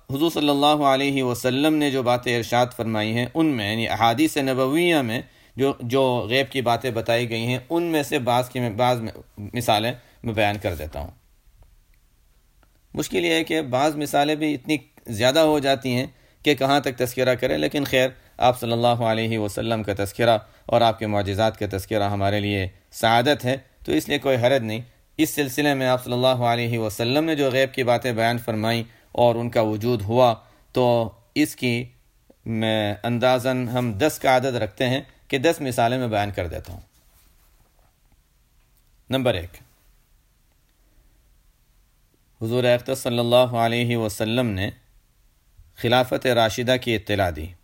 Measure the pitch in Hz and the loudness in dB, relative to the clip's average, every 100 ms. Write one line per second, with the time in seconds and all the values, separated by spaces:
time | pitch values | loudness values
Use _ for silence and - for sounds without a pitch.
0 | - 135 165 165 147 143 147 151 139 135 | -8 -2 -2 0 0 4 4 4 4 2
1 | 139 139 127 120 127 127 156 156 147 135 | 2 0 -2 -2 -2 0 2 2 0 0
2 | 120 120 127 120 110 120 123 - 113 107 | 0 0 0 -2 0 0 0 -2 -4 -2
3 | 107 113 123 165 160 127 101 113 117 101 | -2 -2 -2 0 0 0 -2 -2 -2 2
4 | 117 117 156 147 135 127 131 156 175 160 | 2 2 0 0 -2 0 0 2 2 2
5 | 120 117 - _ _ - 135 - 120 131 | 2 -2 -6 _ _ -2 -2 -2 -2 0
6 | 131 123 101 127 131 135 117 117 127 113 | 2 0 0 0 0 -2 0 0 0 -4
7 | 110 117 120 113 117 127 127 170 170 160 | 0 0 0 -4 -4 -4 -4 -4 0 -2
8 | 143 151 120 120 123 127 120 104 123 123 | -2 -2 0 0 0 -4 -4 0 0 0
9 | 110 - - - 104 123 120 107 113 127 | -4 -12 -18 -16 -10 -6 0 0 0 -6
10 | - _ 120 107 104 104 98 78 78 73 | -14 _ -6 0 0 0 -4 -6 -10 -10
11 | - - _ _ _ _ _ _ _ _ | -12 -14 _ _ _ _ _ _ _ _
12 | _ _ _ _ _ _ _ _ _ - | _ _ _ _ _ _ _ _ _ -8
13 | 151 190 170 160 160 160 143 127 151 151 | -4 -2 0 0 -2 -4 -2 0 0 0
14 | 143 143 147 151 156 143 - 147 - _ | -2 0 0 0 -2 -4 -4 -4 -6 _
15 | - 107 123 156 156 151 139 131 131 123 | -10 -2 2 4 4 4 2 0 0 -2
16 | - - _ _ 147 139 135 143 143 123 | -4 -8 _ _ 0 0 2 2 0 -2
17 | 127 - 127 123 127 151 151 151 139 131 | -4 0 0 2 0 0 -2 -2 0 2
18 | 127 - _ - 123 123 117 117 120 120 | 2 -2 _ 0 2 2 0 2 2 2
19 | 113 110 113 113 104 113 113 113 104 98 | 0 0 0 -2 -4 -4 -2 -2 -2 -4
20 | 98 - 117 107 - _ - 117 117 104 | -4 0 2 2 0 _ 0 2 4 2
21 | 107 104 98 98 110 107 101 98 - 110 | -2 -2 -2 0 0 -2 -6 -6 -4 -2
22 | 101 101 98 104 101 101 92 - _ - | -2 0 0 0 -2 -2 -4 -8 _ -2
23 | 113 117 127 139 123 135 - _ - 151 | 2 4 4 0 0 -4 -6 _ -4 -2
24 | - 143 139 127 120 135 110 110 123 _ | -2 -2 0 2 4 2 0 -6 -10 _
25 | _ - 156 - 139 131 147 135 131 127 | _ -4 -2 -2 -4 0 0 2 0 0
26 | 120 123 131 123 120 117 117 117 110 - | 0 0 2 2 0 0 0 -2 -4 -2
27 | 120 139 160 151 135 131 131 131 120 117 | -2 0 0 0 0 2 0 0 0 0
28 | 127 110 113 120 120 110 110 117 113 _ | 0 0 0 -2 -4 -2 -2 -2 -4 _
29 | _ - 120 113 120 120 110 107 117 120 | _ 2 2 2 -2 0 0 0 -2 -2
30 | 101 120 123 110 - _ _ 127 123 117 | 0 4 4 2 -6 _ _ 0 2 2
31 | 113 - _ 143 151 - 127 120 123 _ | -2 -8 _ -2 -2 -2 -2 -2 -6 _
32 | _ _ _ _ - 113 110 110 104 104 | _ _ _ _ -8 -2 0 0 0 -4
33 | 120 120 127 127 127 127 120 123 123 98 | -4 0 2 2 0 -2 -2 -2 -4 0
34 | 151 - 143 127 131 120 107 - 127 135 | -2 0 2 2 2 -4 -4 -2 -2 -2
35 | - _ - 139 156 165 135 123 117 127 | -6 _ -6 -2 0 0 -2 0 0 0
36 | 120 107 104 95 87 80 - 90 - _ | -2 -2 -2 -4 -8 -8 -12 -16 -18 _
37 | _ _ _ _ _ _ _ _ _ _ | _ _ _ _ _ _ _ _ _ _
38 | _ _ _ _ _ _ _ _ _ _ | _ _ _ _ _ _ _ _ _ _
39 | - 131 123 95 85 - - _ _ _ | -4 -2 0 0 -4 -14 -20 _ _ _
40 | _ _ _ _ _ _ _ _ _ _ | _ _ _ _ _ _ _ _ _ _
41 | _ _ _ _ _ _ _ _ _ _ | _ _ _ _ _ _ _ _ _ _
42 | _ _ _ - 113 123 123 120 120 135 | _ _ _ -10 -4 0 2 2 0 -6
43 | 131 120 117 123 127 120 117 117 120 120 | -2 0 4 4 4 2 0 2 0 0
44 | 110 - 110 120 123 92 104 - _ _ | -2 -2 -2 0 0 -2 -4 -8 _ _
45 | _ _ _ _ _ _ - - 117 123 | _ _ _ _ _ _ -20 -6 2 2
46 | 123 147 127 120 113 113 120 127 123 110 | 2 0 0 2 2 0 0 0 0 -2
47 | - 101 90 82 82 90 | 0 0 0 -2 -10 -14